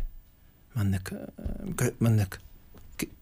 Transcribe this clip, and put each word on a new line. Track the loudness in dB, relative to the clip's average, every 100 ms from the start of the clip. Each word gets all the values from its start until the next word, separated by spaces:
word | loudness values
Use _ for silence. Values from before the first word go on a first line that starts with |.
| -2 -6 -18 -20 -20 -20 -6
Маннык, | 0 2 2 -2
э, | -8 -10 -8 -4 -4 -4 0
кө-, | 0 2
маннык, | 4 6 4 -2 -14 -20 -20 -20 -18 -6
ки-, | -6 2